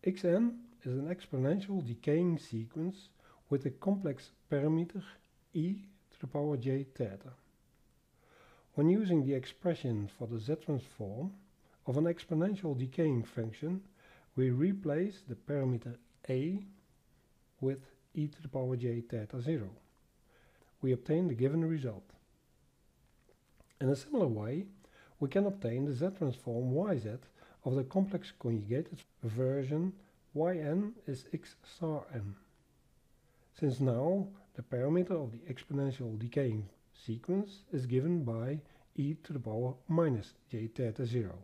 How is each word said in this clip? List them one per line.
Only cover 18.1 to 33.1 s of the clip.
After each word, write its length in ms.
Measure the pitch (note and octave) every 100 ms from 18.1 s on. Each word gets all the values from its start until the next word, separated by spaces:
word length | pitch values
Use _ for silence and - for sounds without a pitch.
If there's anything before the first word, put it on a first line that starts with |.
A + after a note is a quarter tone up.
| -
e 120 | D3+
to 140 | -
the 60 | D#3
power 280 | C#3 B2+ B2+
j 260 | B2 A#2
theta 380 | A#2 A2+ G#2+ C3
zero. 300 | B2 D#3+ G2 G#2+ _ _ _ _ _ _ - _ _ _
We 120 | C3
obtain 340 | B2+ - D#3 F3+
the 80 | A#2
given 280 | C3+ D#3+
result. 460 | D#3+ D#3+ C3 G2+ - - _ _ _ _ _ _ _ _ _ _ _ _ _ _ - _
In 100 | C3
a 60 | C#3
similar 320 | - C#4 D#3
way, 380 | A2 G#2+ D3 G3 - - - - -
we 100 | C#3
can 160 | F#3+ G3+
obtain 400 | G3 A#2 A#2+ C#3+
the 80 |
Z 140 | B2 F3 G3
transform 540 | D3 - - A#2 B2+
Y 260 | C3+ G3+ D3
Z 120 | G#2+ A#2+ - - - - C#3
of 100 | C3
the 80 |
complex 500 | C3 F#3+ G3 F#3 - -
conjugated 640 | A#2+ A#2 G2+ B2+ E3 C#3+ - _
version 720 | A#2 A2 C3 C#3 C3+ D3+ F3+ F#3 - _ _
Y 220 | C#3+ E3 F3+
N 380 | D3 F3 G#3 A#3 -
is 180 | C3 -
X 220 | D#3+ - -
star 420 | - - E3 D3+ -
N, 220 | B2+ G2+ G2 _ _ _ _ _ _ _